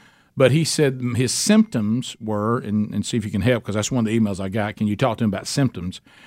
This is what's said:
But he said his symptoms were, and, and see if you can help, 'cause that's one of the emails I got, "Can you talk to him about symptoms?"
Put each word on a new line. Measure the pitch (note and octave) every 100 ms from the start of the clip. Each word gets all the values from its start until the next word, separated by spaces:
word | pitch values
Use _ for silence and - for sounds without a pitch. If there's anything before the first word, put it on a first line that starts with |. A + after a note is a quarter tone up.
| - _ _ -
But | B2+
he | D#3
said | D#3 - C#3+ C3 B2 A2+
his | B2+
symptoms | - - G#3+ A3 A#2+ G#2 A#2+ - -
were, | G#2+ G#2 G#2+ B2
and, | A2 G#2+ G#2
and | G#2 -
see | B2
if |
you | G#2
can | G#2
help, | B2 A#2+
'cause | -
that's | G#2+ G2+
one | C3 A2
of |
the | A2+
emails | G#2+ F#2
I | G2
got, | G#2+ G#2 -
"Can | G#2
you |
talk | G#2 C3+ A2
to |
him | A2+
about | F#2+ -
symptoms?" | - C3 F#2+ F2 - _ -